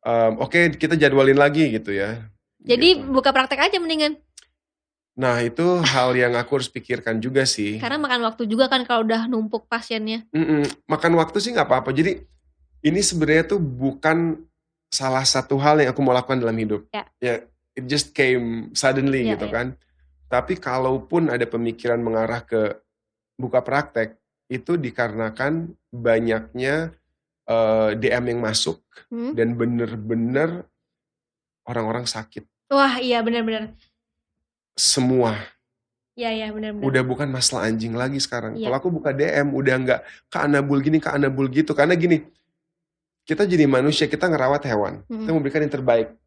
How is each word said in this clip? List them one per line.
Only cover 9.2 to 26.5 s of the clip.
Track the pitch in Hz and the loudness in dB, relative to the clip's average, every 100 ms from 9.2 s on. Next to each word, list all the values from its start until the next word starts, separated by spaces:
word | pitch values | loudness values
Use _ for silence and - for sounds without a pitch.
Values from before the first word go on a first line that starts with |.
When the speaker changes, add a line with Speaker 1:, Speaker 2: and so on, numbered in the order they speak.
| 226 | 0
Speaker 2:
numpuk | 240 220 220 | -2 -2 -6
pasiennya. | _ 233 233 226 220 226 220 | _ -8 -6 -6 -4 -6 -4
Speaker 1:
Mm-mm. | 156 160 151 143 - | -2 2 2 0 -4
Makan | _ 156 170 170 | _ 0 2 4
waktu | 160 - | 2 -2
sih | 214 | -2
nggak | 233 147 | -2 2
apa-apa. | 131 131 | 2 2
Jadi | 131 165 - - _ _ _ _ _ | 0 0 0 -8 _ _ _ _ _
ini | 151 165 | 0 2
sebenarnya | 202 175 151 156 165 202 | 0 0 2 4 2 0
tuh | |
bukan | 156 123 135 135 156 160 170 156 - _ _ _ _ | -2 -2 -4 0 0 2 0 -4 -8 _ _ _ _
salah | - 135 131 | -6 -2 0
satu | 131 131 131 139 | 2 0 0 0
hal | 143 151 | 4 4
yang | 139 | 4
aku | 127 | 2
mau | 139 | 2
lakukan | 123 127 131 | 2 2 -2
dalam | 117 110 | -2 -2
hidup. | 107 104 - | -2 -4 -6
Speaker 2:
Ya. | 214 - _ | -12 -12 _
Speaker 1:
Ya, | 123 113 - _ _ - | -4 -4 -6 _ _ -14
it | |
just | 127 143 - - | -4 -4 -4 0
came | 135 127 117 113 - | 2 2 0 -6 -8
suddenly | - 135 131 139 135 | -2 0 2 0 0
Speaker 2:
Ya, | 127 208 | 0 -2
Speaker 1:
gitu | - | -4
Speaker 2:
ya. | |
Speaker 1:
kan. | 113 123 - _ _ _ _ _ | -4 -6 -8 _ _ _ _ _
Tapi | 123 127 123 | -2 -2 -6
kalaupun | - 127 131 131 110 170 160 | -4 -2 0 -2 0 0 2
ada | 123 | 0
pemikiran | 117 117 117 113 120 117 | -2 -2 -4 -4 -2 -2
mengarah | 117 110 110 120 | 0 -2 -2 -4
ke | - 113 107 - _ _ _ _ _ _ | -4 -2 -2 -4 _ _ _ _ _ _
buka | 127 127 | -2 -2
praktek, | 123 135 147 - 110 - _ _ _ | 0 -2 -2 -4 -4 -6 _ _ _
itu | 127 - | -10 -4
dikarenakan | 175 127 117 117 107 110 110 135 165 165 - _ | -2 -2 -4 -4 -2 -6 -4 -4 -2 -6 -14 _
banyaknya, | 123 117 113 117 110 110 | -4 2 2 2 -2 -4